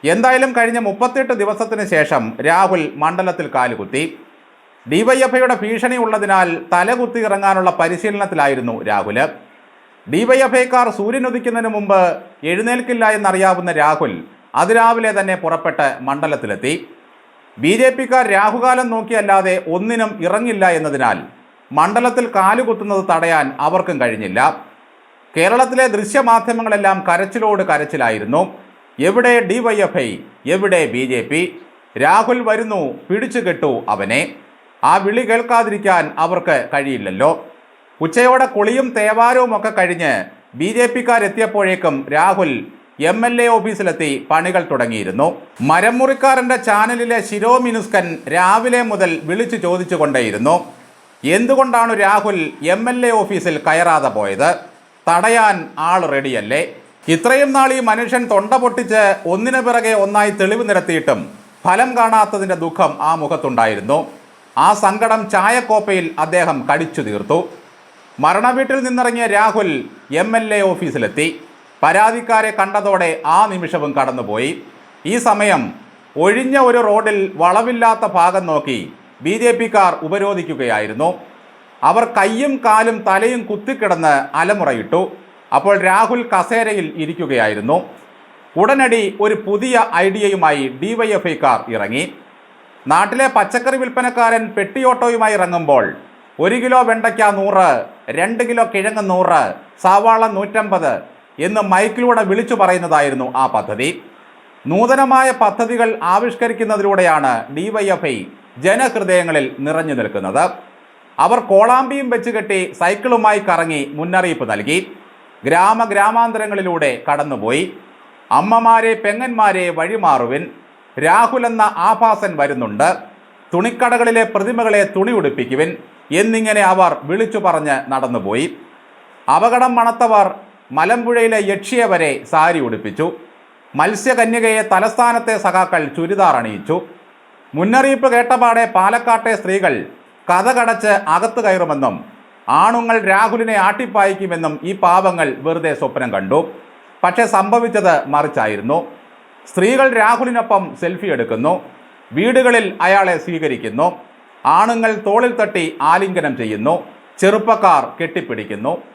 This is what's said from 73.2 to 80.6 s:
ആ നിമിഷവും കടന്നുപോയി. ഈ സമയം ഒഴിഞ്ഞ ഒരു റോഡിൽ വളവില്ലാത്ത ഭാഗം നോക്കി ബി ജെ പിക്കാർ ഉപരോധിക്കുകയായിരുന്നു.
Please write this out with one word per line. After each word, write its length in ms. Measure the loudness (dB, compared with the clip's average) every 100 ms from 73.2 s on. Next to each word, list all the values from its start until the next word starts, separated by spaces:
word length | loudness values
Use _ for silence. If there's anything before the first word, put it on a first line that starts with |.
| 0 2
ആ 20 | 2
നിമിഷവും 420 | -2 -6 -4 -2 -2
കടന്നുപോയി. 540 | -2 -4 -4 -4 -4 -6 -14 -20 -20 -12 -4
ഈ 20 | 0 0
സമയം 340 | 2 2 0 -2 -10 -20 -20 -12 0 2
ഒഴിഞ്ഞ 300 | 2 0 2 4
ഒരു 120 | 4 2
റോഡിൽ 320 | 2 2 -2 -2 0
വളവില്ലാത്ത 640 | 2 2 0 2 2 2 0 2
ഭാഗം 280 | 2 0 -2
നോക്കി 280 | -4 -2 -6 -8 -16 -20 -8 -4
ബി 80 | 0
ജെ 80 | 0 0
പിക്കാർ 320 | 0 2 2 0 -4
ഉപരോധിക്കുകയായിരുന്നു. 1040 | -2 -2 -2 -6 -4